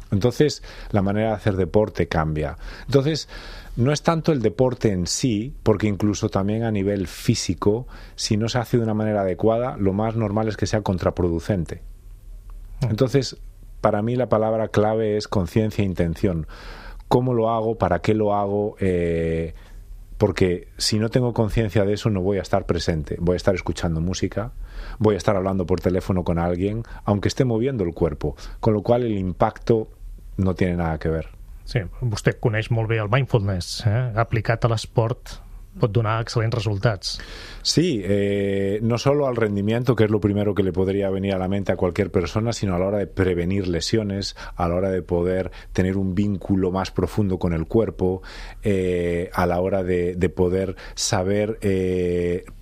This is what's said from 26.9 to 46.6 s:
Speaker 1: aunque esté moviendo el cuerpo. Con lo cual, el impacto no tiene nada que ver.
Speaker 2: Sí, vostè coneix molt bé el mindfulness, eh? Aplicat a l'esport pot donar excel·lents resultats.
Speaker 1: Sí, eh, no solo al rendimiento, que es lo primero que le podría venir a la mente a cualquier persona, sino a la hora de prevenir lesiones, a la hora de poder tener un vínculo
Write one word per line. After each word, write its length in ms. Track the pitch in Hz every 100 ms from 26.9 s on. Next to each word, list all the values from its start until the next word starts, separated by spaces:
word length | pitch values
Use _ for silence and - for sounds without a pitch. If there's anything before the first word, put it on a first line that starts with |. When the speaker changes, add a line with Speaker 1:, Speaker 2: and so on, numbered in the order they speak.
| - -
Speaker 1:
aunque 220 | 101 104
esté 160 | -
moviendo 400 | 127 110 131 123
el 100 | 85 -
cuerpo. 400 | 82 73 76 - - -
Con 140 | 113 104
lo 80 |
cual, 180 | - 120
el 140 | 120 101
impacto 720 | 92 85 110 - - 113 - - - - - -
no 160 | 95
tiene 220 | 87 90 85
nada 220 | 82 80
que 100 | 82
ver. 200 | 80 - - - - -
Speaker 2:
Sí, 140 | 123 85 -
vostè 340 | 120 101 120 -
coneix 300 | 120 107 -
molt 200 | 113 110
bé 100 | 113
el 80 | 104
mindfulness, 720 | 131 123 113 98 92 - - 104
eh? 240 | 113 127 107
Aplicat 460 | - 113 110 113 117
a 40 |
l'esport 680 | 110 - - 110 - - - - - - -
pot 80 | 123
donar 240 | 107 107 113
excel·lents 320 | 117 120 113 113
resultats. 540 | 107 98 117 90 - - - - - -
Speaker 1:
Sí, 400 | - 143 180 113
eh, 760 | 92 101 101 101 98 98 98 107
no 140 | 113 117
solo 280 | 139 147 135
al 100 | 117
rendimiento, 580 | 107 101 101 117 127 117
que 80 |
es 80 | 107
lo 80 | 107
primero 340 | 104 101 104
que 100 | 98
le 100 | 95
podría 360 | 87 95 98 98
venir 240 | 95 98
a 40 | 92
la 100 | 92
mente 240 | 101 95
a 60 | 92
cualquier 340 | 92 87 90
persona, 400 | 95 85 110 117
sino 240 | 113 101 87
a 40 |
la 80 | 95
hora 100 | 104
de 100 | 92
prevenir 640 | - 92 87 87 98 92
lesiones, 640 | 82 - 110 101 98 98 - - -
a 100 | 85
la 80 | 87
hora 140 | 95
de 120 | 92
poder 480 | 80 87 87 92 92 - -
tener 240 | - 92 98
un 180 | 95
vínculo 580 | 90 104 92 - 95